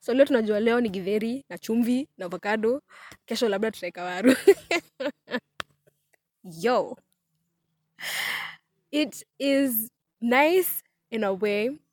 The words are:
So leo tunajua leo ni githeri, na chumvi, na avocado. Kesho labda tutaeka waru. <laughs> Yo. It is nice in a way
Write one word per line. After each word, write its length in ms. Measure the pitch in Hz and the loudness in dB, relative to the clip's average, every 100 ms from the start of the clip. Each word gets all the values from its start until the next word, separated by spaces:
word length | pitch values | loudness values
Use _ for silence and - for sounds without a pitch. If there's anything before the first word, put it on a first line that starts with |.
So 120 | - | 0
leo 120 | 247 | 4
tunajua 360 | 285 269 220 208 | 6 4 2 2
leo 200 | 226 233 | 2 2
ni 80 | 240 | 0
githeri, 540 | 190 185 214 226 254 - | -4 -2 -2 -2 -6 -10
na 60 | 175 | -14
chumvi, 500 | - 226 233 247 294 _ | -4 0 2 0 -4 _
na 80 | 185 | -10
avocado. 540 | - 202 220 220 269 _ - - - - | -8 -4 -2 0 -2 _ -20 -20 -20 -8
Kesho 220 | 226 233 | -2 0
labda 220 | 196 220 | 0 -2
tutaeka 340 | - 175 175 | -4 -12 -10
waru. 320 | 180 180 226 262 | -8 2 4 6
<laughs> 1000 | - 381 - 339 - _ 277 - - - _ _ - _ _ _ _ _ _ _ | 6 6 4 -4 -4 _ -8 -8 -10 -10 _ _ -20 _ _ _ _ _ _ _
Yo. 520 | 185 165 196 240 165 247 _ _ _ _ _ _ _ _ _ _ - - - - - - _ _ _ | -20 -6 -2 -2 -2 -10 _ _ _ _ _ _ _ _ _ _ -10 -6 -6 -6 -10 -16 _ _ _
It 340 | 294 302 - - _ | -4 -4 -6 -20 _
is 520 | 277 277 277 233 226 _ _ _ | 0 2 2 -2 -6 _ _ _
nice 600 | 233 247 302 370 359 - _ _ _ | 0 4 4 4 0 -6 _ _ _
in 140 | 226 | -4
a 80 | 208 | -2
way 440 | 190 208 208 226 294 _ | -2 -2 0 -2 -6 _